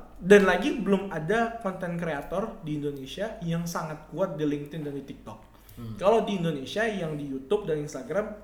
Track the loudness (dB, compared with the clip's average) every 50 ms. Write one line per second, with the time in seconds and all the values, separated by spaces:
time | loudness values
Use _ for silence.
0 | -12 -16 -16 -8 8 10 10 10 10 8 6 4 2 0 0 0 2 2 2 2
1 | 2 -2 -6 -6 -2 0 2 2 2 0 -2 -4 -4 -6 -4 -4 -6 -6 -4 -4
2 | -4 -4 -4 -4 -4 -4 -4 -4 -4 -4 -8 -10 -6 -6 -4 -2 -2 -4 -4 -6
3 | -8 -10 -8 -6 -6 -6 -6 -6 -4 -2 -2 -2 -2 -4 -4 -4 -4 -6 -8 -10
4 | -12 -10 -4 -2 -2 -2 0 0 0 0 0 -2 -4 -8 -8 -8 -8 -6 -8 -8
5 | -10 -12 -14 -14 -14 -16 -16 -16 -18 -20 -20 -20 -20 -20 -16 -14 -12 -12 -8 0
6 | 4 4 6 6 4 2 0 0 0 0 -2 -2 -6 -6 -2 -2 0 0 0 -2
7 | -4 -4 -4 -6 -6 -6 -6 -8 -2 0 0 0 2 0 -2 -2 -2 -6 -8 -10
8 | -8 -2 -2 0 0 -2 -6 -12